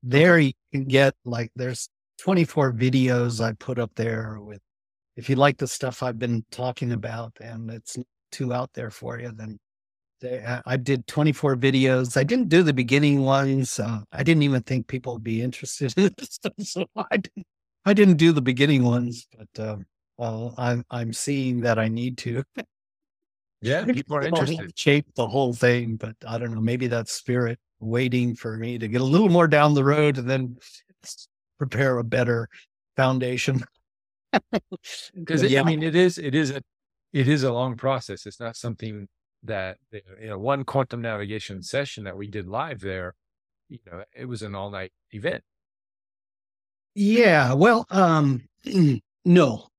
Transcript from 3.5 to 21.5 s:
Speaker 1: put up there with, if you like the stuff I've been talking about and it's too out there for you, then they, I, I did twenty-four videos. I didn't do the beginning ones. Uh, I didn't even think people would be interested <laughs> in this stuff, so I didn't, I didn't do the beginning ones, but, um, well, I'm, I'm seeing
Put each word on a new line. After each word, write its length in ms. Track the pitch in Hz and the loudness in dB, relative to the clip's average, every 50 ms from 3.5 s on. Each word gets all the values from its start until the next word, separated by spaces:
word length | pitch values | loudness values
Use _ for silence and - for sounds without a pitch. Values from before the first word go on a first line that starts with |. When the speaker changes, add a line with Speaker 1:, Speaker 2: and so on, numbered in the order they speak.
| 110 | -4
Speaker 1:
put 260 | - - - 127 120 | -6 -8 -8 -6 -6
up 140 | 120 107 _ | -6 -6 _
there 420 | - 113 113 113 110 113 110 110 104 | -6 -4 -4 -4 -6 -6 -10 -12 -14
with, 200 | 101 104 107 101 _ _ _ _ _ _ _ _ _ _ _ | -16 -18 -20 -20 _ _ _ _ _ _ _ _ _ _ _
if 120 | - 117 - | -16 -4 -2
you 80 | 131 | 2
like 220 | 123 139 143 135 _ | 4 4 4 2 _
the 80 | 143 127 | -6 -8
stuff 340 | - - - 131 123 - - | -6 -6 -6 -8 -6 -6 -6
I've 160 | 127 117 110 | -6 -6 -4
been 260 | 120 120 120 113 113 _ | -4 -2 -2 -4 -4 _
talking 400 | - - 123 127 123 - 139 123 120 | -10 -8 -8 -8 -6 -6 -4 -4 -4
about 440 | 110 101 113 113 117 117 117 - _ | -4 -6 -8 -8 -8 -12 -12 -16 _
and 300 | 110 117 117 113 113 113 | -18 -16 -14 -12 -12 -12
it's 280 | 113 113 _ - - - 123 _ _ _ _ _ - | -14 -14 _ -14 -14 -14 -14 _ _ _ _ _ -10
too 200 | - 139 123 120 | -8 -6 -4 -4
out 180 | 123 127 131 _ | -6 -6 -8 _
there 160 | - 120 113 | -12 -12 -12
for 280 | 107 - - 123 120 117 | -12 -12 -12 -12 -12 -10
you, 100 | 120 120 110 | -12 -14 -14
then 260 | 107 110 110 110 104 _ _ _ _ _ _ _ _ _ _ _ _ | -14 -14 -14 -14 -16 _ _ _ _ _ _ _ _ _ _ _ _
they, 220 | - 123 123 127 107 | -10 -10 -10 -8 -6
I, 180 | 120 123 123 - | -8 -8 -8 -6
I 120 | - 127 139 | -6 -6 -4
did 280 | 123 123 139 127 117 | -2 0 -2 -2 -2
twenty-four 500 | - - - 147 151 147 - - 147 135 | -6 -2 0 2 2 0 0 0 -2 -2
videos. 600 | 123 120 135 131 135 131 131 131 127 127 120 - | 2 2 2 2 4 4 4 2 2 0 0 0
I 80 | - 127 | -2 0
didn't 240 | 143 233 254 247 180 | 0 0 0 0 4
do 140 | 151 170 185 | 4 4 6
the 100 | 156 143 | 4 2
beginning 500 | 127 127 117 131 143 147 147 143 139 135 | 0 0 2 2 4 4 4 4 2 2
ones. 540 | 131 135 135 139 135 135 135 131 123 - - | 2 2 2 2 2 0 0 -2 -2 -4 -4
Uh, 220 | - 117 117 107 101 _ - | -4 -4 -4 -6 -8 _ -6
I 100 | - 143 | -4 2
didn't 200 | 143 165 156 147 | 2 4 4 4
even 180 | 143 139 127 110 | 4 2 0 0
think 240 | - 131 131 120 _ | -2 -4 -4 -4 _
people 260 | - 131 123 135 120 | -8 -10 -8 -8 -10
would 100 | 117 110 | -8 -6
be 180 | 113 113 113 117 | -4 -4 -2 -2
interested 500 | 127 123 - - - - - 147 135 - | -4 -6 -8 -12 -12 -8 -6 -6 -4 0
<laughs> 20 | - | 2
in 160 | 196 196 - | 2 2 2
this 140 | - 285 - - | -2 -18 -16 -16
stuff, 180 | - - 202 - - | -10 -10 -10 -10 -10
so 260 | 202 - - 175 190 - _ | -12 -10 -6 -8 -8 -8 _
I 220 | 214 - - - 226 | -10 -6 -2 -2 -4
didn't, 280 | 185 - _ - 185 _ _ _ _ _ _ _ _ | -4 -4 _ -18 -20 _ _ _ _ _ _ _ _
I 80 | 196 208 | 2 6
didn't 220 | 202 208 196 180 | 6 8 8 8
do 160 | 151 165 170 165 | 8 8 6 6
the 100 | 147 127 | 6 2
beginning 420 | 123 127 120 139 147 151 135 123 | 0 2 4 4 4 6 4 4
ones, 420 | 120 120 123 123 120 120 - - _ _ | 4 4 2 0 -2 -6 -10 -16 _ _
but, 320 | _ 110 - _ - 107 107 | _ -20 -20 _ -10 -8 -8
um, 180 | 107 101 92 _ _ _ _ _ _ | -8 -10 -12 _ _ _ _ _ _
well, 380 | _ 120 117 113 110 113 120 120 | _ -8 -8 -6 -6 -8 -10 -8
I'm, 280 | 123 123 123 123 120 120 _ | -4 -2 -2 -2 -2 -4 _
I'm 220 | - 120 117 113 113 | -8 -8 -8 -8 -8
seeing 480 | - - - 143 139 135 127 | -8 -4 -4 -2 -2 -2 -2